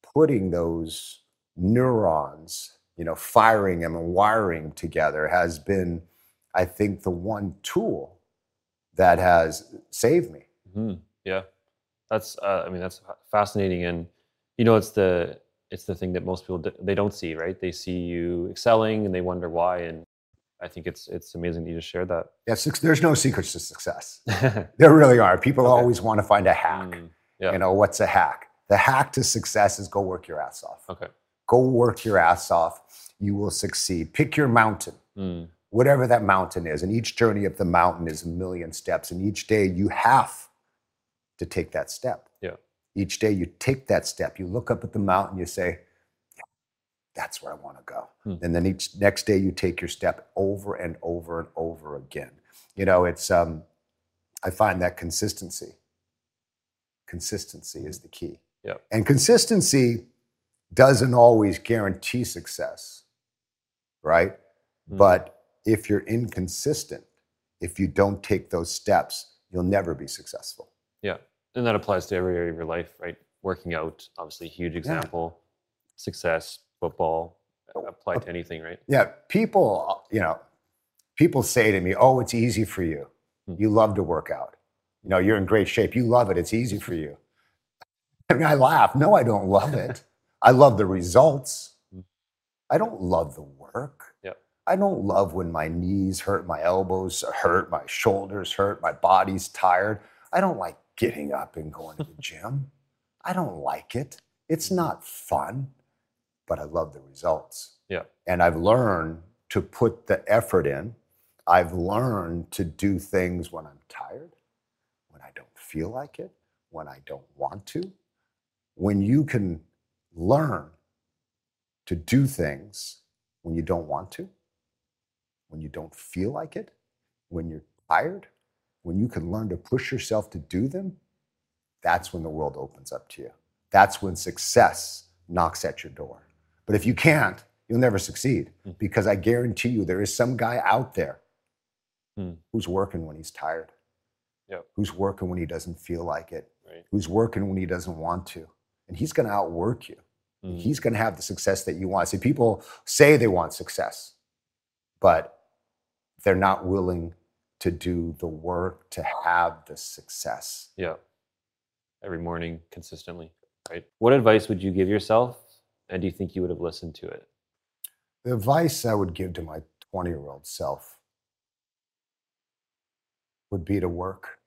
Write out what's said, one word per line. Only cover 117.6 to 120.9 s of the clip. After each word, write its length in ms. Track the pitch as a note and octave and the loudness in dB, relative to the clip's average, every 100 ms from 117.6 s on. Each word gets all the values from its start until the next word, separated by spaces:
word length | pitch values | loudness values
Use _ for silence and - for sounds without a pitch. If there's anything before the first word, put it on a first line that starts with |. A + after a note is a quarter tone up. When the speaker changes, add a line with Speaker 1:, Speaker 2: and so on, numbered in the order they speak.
| - | -10
Speaker 1:
to. 240 | D#3+ F#3+ _ _ _ _ _ _ _ _ - | -10 -10 _ _ _ _ _ _ _ _ -4
When 260 | F#2+ G2+ | 0 0
you 220 | G2 C#3 | 2 2
can 380 | C#3+ A#2 F#2+ E2 _ _ _ _ _ E2 | 2 -2 -2 -6 _ _ _ _ _ -6
learn 540 | F2 C#3 D3+ F#2 D2+ _ _ | 2 2 2 -6 -10 _ _